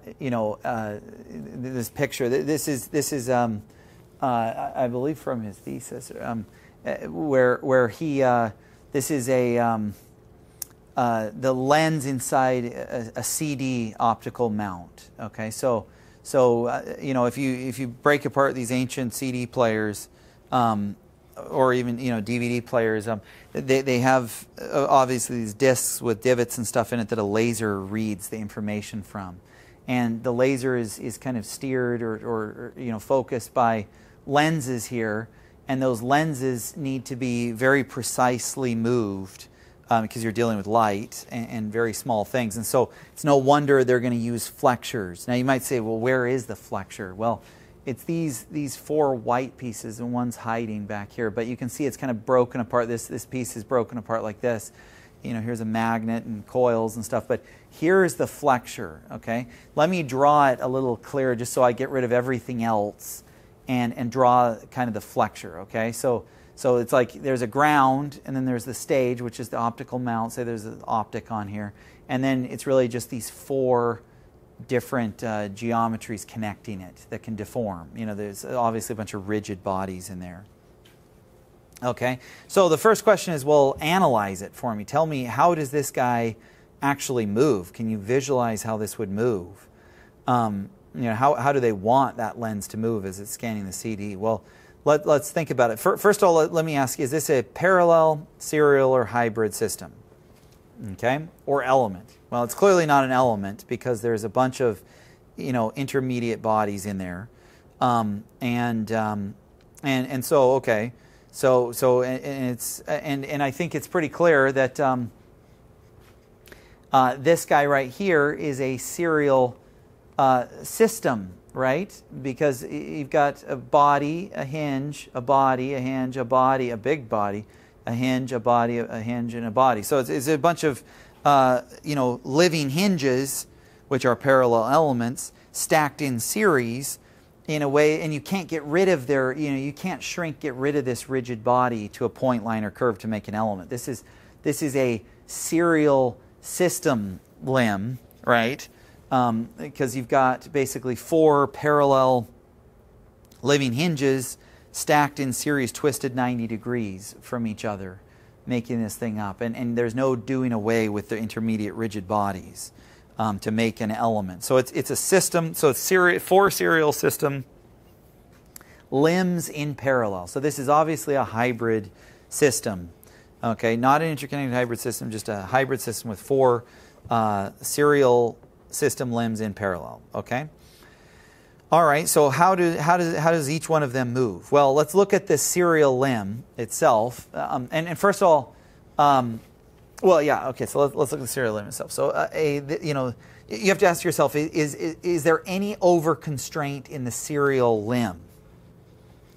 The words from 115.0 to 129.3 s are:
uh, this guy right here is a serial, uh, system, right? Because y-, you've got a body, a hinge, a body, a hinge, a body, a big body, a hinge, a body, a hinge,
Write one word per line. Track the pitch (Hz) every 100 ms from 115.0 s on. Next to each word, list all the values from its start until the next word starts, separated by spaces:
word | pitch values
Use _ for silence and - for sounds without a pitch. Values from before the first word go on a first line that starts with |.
| 117 - _ _ _ _ - _ _ - - - _ _ - - - - -
uh, | 131 131 139
this | 143 165
guy | - 151 143
right | 139 131
here | 131 196 156 147
is | - 156 131
a | 131 127
serial, | - - 170 156 143 131 123 - _ - - _ _ -
uh, | 135 127 120 -
system, | 147 - 226 - 160 113 92 90 -
right? | 123 131 147 202 - - 147
Because | 135 123 151 123
y-, | -
you've | 147 143 156 131
got | 156 143 135 -
a | 135
body, | 123 147 143 143 147 170 196
a | -
hinge, | 139 156 147 135 147 143 -
a | 131
body, | 120 139 135 127 131
a | 135
hinge, | 127 131 127 131
a |
body, | 120 131 131 135 123
a | 113
big | 120 156 113
body, | 110 101 101 104 - - _ -
a |
hinge, | 117 127 127 131
a | 123
body, | 120 120 120 120
a | 113 117
hinge, | 110 120 117